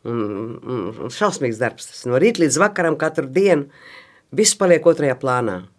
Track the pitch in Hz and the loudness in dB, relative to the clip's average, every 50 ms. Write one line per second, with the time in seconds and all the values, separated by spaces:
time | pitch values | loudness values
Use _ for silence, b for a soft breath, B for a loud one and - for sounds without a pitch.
0 | _ 107 120 120 107 104 104 98 113 113 117 - - - 127 123 95 90 113 113 | _ -6 -4 -4 -4 -4 -6 -8 -8 -10 -12 -14 -10 -8 -6 -6 -6 -6 -8 -10
1 | 73 120 127 - 208 208 - - 147 123 113 107 123 113 - - - - - - | -12 -12 -6 -2 -2 -2 0 0 -4 -4 -2 -2 -4 -4 -4 -8 -20 -18 -18 -12
2 | - 123 123 131 160 226 233 - 170 147 - 156 190 202 196 - 175 165 160 - | -6 0 0 4 4 4 2 4 0 2 2 2 2 0 0 0 -2 0 0 0
3 | 165 160 160 - 151 131 131 175 196 202 175 147 139 139 B B B B B B | -2 -2 -2 -4 -6 -2 0 2 4 4 4 2 2 -4 B B B B B B
4 | B B B B B B - 139 214 208 - - 202 180 175 160 156 170 165 160 | B B B B B B 0 2 2 2 2 2 4 4 4 4 6 4 4 4
5 | 147 139 127 127 - 135 123 123 123 110 95 90 90 92 _ | 2 0 0 0 -2 -2 0 0 0 -2 -4 -6 -8 -14 _